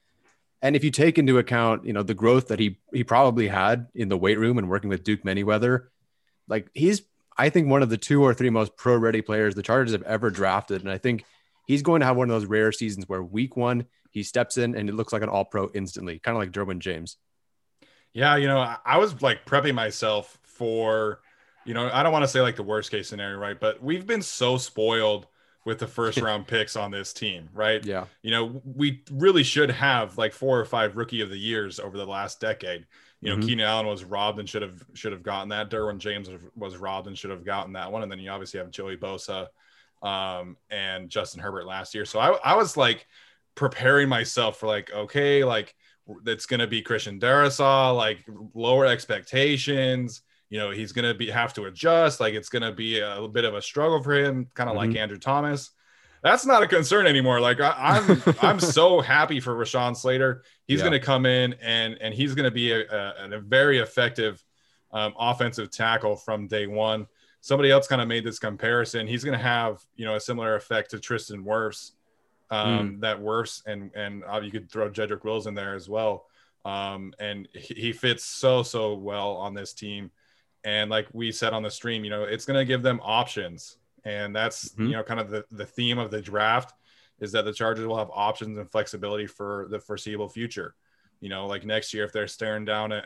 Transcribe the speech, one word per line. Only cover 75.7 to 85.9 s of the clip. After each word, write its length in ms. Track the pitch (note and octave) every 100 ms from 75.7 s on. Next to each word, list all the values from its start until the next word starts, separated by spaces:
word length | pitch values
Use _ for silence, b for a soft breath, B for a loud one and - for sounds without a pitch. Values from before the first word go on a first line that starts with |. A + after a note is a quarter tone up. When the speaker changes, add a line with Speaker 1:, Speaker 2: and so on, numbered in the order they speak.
| G2
Speaker 2:
as 120 | F2+
well. 380 | G#2+ A2 G2 - b b b G2+
Um, 480 | G2 G2 G2 F#2+ -
and 280 | G#2 G2+ F#2+
he, 220 | F2 - -
he 180 | A#2
fits 320 | A2 B2+ A#2 -
so, 380 | - C3 B2+
so 320 | A#2 A#2 G#2+ G2+
well 400 | G2+ G2+ G2+ F#2
on 180 | G2+
this 180 | G2+ G2
team. 380 | - G#2+ G2+ G2 _ _ _ _ _ G#2+
And 240 | G#2+ G#2+
like 180 | A2 G#2+
we 180 | A2+ A#2
said 220 | G#2+ A2+
on 100 | A2
the 80 | G#2+
stream, 320 | - A#2+ A2+
you 60 | G#2+
know, 140 | G#2
it's 220 | G#2 A2+ -
gonna 200 | C#3 B2+
give 160 | B2+
them 180 | B2+ A#2
options. 760 | G2+ A2 A#2+ - F2+ E2+ - - _ _
And 320 | G#2+ G#2 G#2 G#2
that's, 340 | A2+ - -
Speaker 1:
Mm-hmm. 160 | G#2+ A2
Speaker 2:
you 40 |
know, 100 | A2+
kind 160 | A2 A#2
of 100 | G#2
the, 160 | G#2+ -
the 140 | G#2+ G2
theme 340 | - A#2+